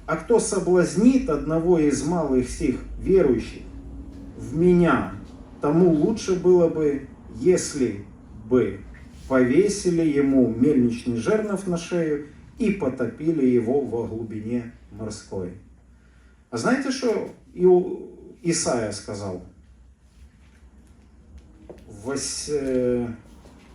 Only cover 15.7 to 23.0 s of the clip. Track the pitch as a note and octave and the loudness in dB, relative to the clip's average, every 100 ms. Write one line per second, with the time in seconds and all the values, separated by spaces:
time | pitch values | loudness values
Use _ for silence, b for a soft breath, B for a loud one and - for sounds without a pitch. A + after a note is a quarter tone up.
15.7 | - _ b b b b b b A#2 E3 | -20 _ b b b b b b -4 0
16.7 | C4+ C4+ B3+ A#3+ G3 - - - - F3+ | 0 0 -2 -2 -2 -4 -12 -16 2 6
17.7 | F3+ - - - - - - E3+ - - | 6 2 -8 -12 -18 -20 -6 -2 -2 -2
18.7 | B2 G#2+ G2+ - G2+ G2 F2+ - - - | -2 -4 -8 -12 -10 -8 -10 -14 -20 -20
19.7 | - - _ _ - - _ _ _ - | -20 -20 _ _ -20 -20 _ _ _ -20
20.7 | - - - - - - - - - - | -20 -20 -20 -20 -20 -20 -20 -20 -20 -20
21.7 | - - G2+ A#2+ C#3 - - - D3 C3+ | -20 -20 -12 -8 -6 -6 -8 -6 -4 -2
22.7 | B2+ B2 B2 | 0 0 0